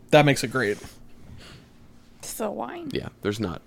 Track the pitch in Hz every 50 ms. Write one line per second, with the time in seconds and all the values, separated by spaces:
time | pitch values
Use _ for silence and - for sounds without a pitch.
0 | - - - 151 147 147 135 - - 120 110 131 120 101 104 - - - - -
1 | - - - - - - - - - - - - - - - - - - - -
2 | - - - - - - - - 226 214 - - 220 - - 349 339 294 - -
3 | - - - - - 101 101 110 107 90 80 - -